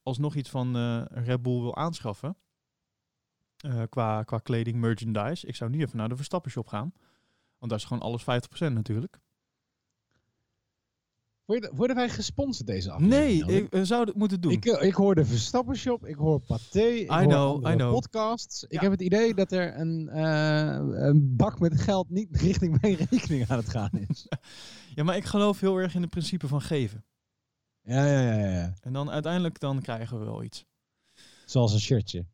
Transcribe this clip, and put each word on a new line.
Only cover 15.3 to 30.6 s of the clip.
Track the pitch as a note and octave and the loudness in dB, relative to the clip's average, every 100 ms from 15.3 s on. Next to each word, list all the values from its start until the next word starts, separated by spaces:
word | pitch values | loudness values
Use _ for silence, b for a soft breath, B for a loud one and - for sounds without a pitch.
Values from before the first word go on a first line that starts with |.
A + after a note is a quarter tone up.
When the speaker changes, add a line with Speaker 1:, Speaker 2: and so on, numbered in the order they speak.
| A#2 - B3 A#3+ B3+ | 2 0 -2 -2 -4
Speaker 2:
shop, | B3+ A#3+ - | -2 -4 -4
ik | C#3+ | -2
hoor | D#3 D3 | 2 0
Pathé, | - A2+ - F#3 A#3 | 0 -6 -2 2 2
ik | A#3 G3 | 2 0
Speaker 1:
I | |
Speaker 2:
hoor | D#3+ | 4
Speaker 1:
know, | C#3+ C#3+ C#3 | 6 6 4
Speaker 2:
andere | C#3+ B2 | 0 0
Speaker 1:
I | - | 2
know. | B2 | 2
Speaker 2:
podcasts. | B3+ - A3 A3 A#3 - - | 0 0 -4 -2 -2 -6 -14
Ik | - | -8
Speaker 1:
Ja. | E3 | 0
Speaker 2:
heb | F#3+ | 0
het | F#3+ | 2
idee | F#3 G3+ A#3 | 2 4 4
dat | G3 F#3+ | 2 0
er | F#3 F3 - | 0 -2 -2
een, | E3 E3 D#3 | -4 -4 -4
eh, | D#3 D#3+ D3+ D#3 D3+ D3+ C#3 C#3+ F#2+ C#3 | -2 0 2 4 2 2 0 -2 2 6
een | D3+ C#3 A#2+ | 6 6 4
bak | G#3 - | 2 4
met | E3+ D#3 | 2 2
geld | - G3 F3+ | 2 0 0
niet | F3+ G3+ D#3 | -4 -2 2
<laughs> | E3 | 2
richting | F#3+ F3+ C#3+ | 2 2 4
mijn | G#3+ | 4
rekening | F3+ - B3+ - C#3+ A#2 | 2 2 0 0 -2 0
aan | B2+ | -2
het | G#2+ | -2
gaan | A#2+ G2+ - G2+ | -4 -2 -4 -4
is. | - - | -6 -8
Speaker 1:
<laughs> | - - - - - - | -12 -12 -20 -20 -20 -14
Ja, | D3 | -4
maar | D#3 F3+ | 0 0
ik | |
geloof | - G3+ G#3 G3 | 0 2 2 4
heel | F#3+ F#3 | 2 2
erg | F#3 | 0
in | F3+ | -2
het | E3+ | -4
principe | F3 D3+ F#3 C#3 | -4 -4 -4 -2
van | C#3+ | -2
geven. | - D3+ A2 G#2+ - _ _ _ _ _ _ _ | 0 -2 -2 -6 -18 _ _ _ _ _ _ _
Speaker 2:
Ja, | - B2+ C#3+ | -2 2 4
ja, | C#3 | 4
ja, | B2 A2 | 4 2
ja, | G2 | 0
ja. | F2+ F2 F#2 | 0 -4 -6
Speaker 1:
En | B2+ | -8
dan | C3+ D3 | -6 -4
uiteindelijk | D3 D#3 F3+ E3+ - | -4 -2 -2 -2 -4
dan | C#3+ C3+ | -4 -4
krijgen | C3 A2+ A2+ A#2 | -4 -8 -8 -8
we | |
wel | G#2+ G#2+ | -8 -8
iets. | A#2 - | -10 -14